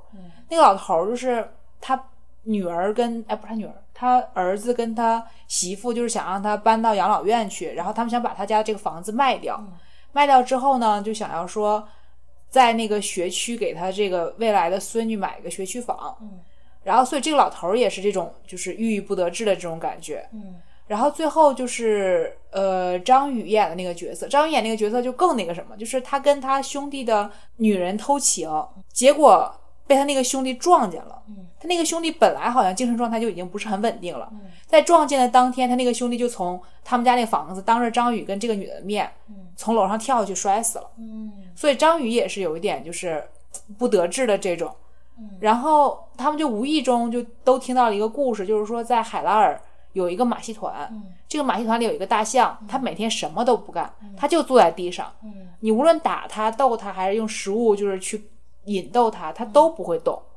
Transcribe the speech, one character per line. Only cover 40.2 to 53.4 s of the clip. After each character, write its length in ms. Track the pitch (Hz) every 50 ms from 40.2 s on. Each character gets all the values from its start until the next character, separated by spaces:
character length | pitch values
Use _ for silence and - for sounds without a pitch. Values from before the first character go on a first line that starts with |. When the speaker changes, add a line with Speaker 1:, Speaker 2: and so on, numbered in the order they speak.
| 202
Speaker 2:
去 80 | 196 185
摔 260 | - - 202 190 -
死 180 | 226 - - -
了。 120 | - - -
Speaker 1:
嗯。 340 | 226 226 220 220 220 220 214 202 202 190 180 -
Speaker 2:
所 140 | - - 294
以 60 | 262
张 260 | 226 302 320 330 330
宇 80 | 254 220
也 180 | 233 233 -
是 140 | 220 - -
有 160 | 185 165 156
一 20 | 175
点 240 | 196 196 156 135 151
就 80 | 160
是 320 | 170 - 185 170 160 147 - - - - - - - - - - 202
不 100 | - 247
得 200 | 202 214 185 170
志 200 | 180 - 262 254
的 100 | 220 196
这 200 | 196 202 185 175
种。 180 | 165 165 151 - - - - - - - - -
Speaker 1:
嗯。 200 | 233 214 202 196 180
Speaker 2:
然 200 | 214 214 226 240
后 500 | 269 311 311 294 277 233 - - - - -
他 120 | 240 247 302
们 80 | 302
就 120 | 294 311 269
无 160 | 214 202 254
意 160 | 285 311 302
中 280 | 240 254 240 240 233 233
就 140 | 233 240 233 - - - -
都 120 | 254 262
听 160 | 254 262 254 247
到 140 | 254 240
了 80 | 226 202
一 40 | 202
个 100 | 214 220
故 240 | 220 285 277 254 220
事， 100 | 208 185
就 140 | 190 220 208
是 60 | 208
说 180 | 208 233 233 226
在 180 | 226 247 233
海 200 | 214 - - 165
拉 140 | 139 170 202
尔 260 | 220 202 156 - - - - - - - - -
有 160 | 190 180 175
一 60 | 180
个 100 | 190 247
马 160 | 240 226 -
戏 100 | - -
团， 380 | 214 - 185 156 180 - 147 -
Speaker 1:
嗯。 220 | 220 214 202 185 175 - -
Speaker 2:
这 100 | - -
个 60 | 302 277
马 160 | 247 185 202
戏 40 | 240
团 160 | 220 233 233
里 60 | 233
有 80 | 208 151
一 40 |
个 100 | 147 190
大 160 | - 233 208 220
象， 340 | - - 254 226 170 - -
Speaker 1:
嗯。 60 | 214
Speaker 2:
他 120 | 202 220 269
每 160 | 254 190 160
天 160 | 175 214 226
什 180 | - - 170 147
么 160 | 160 202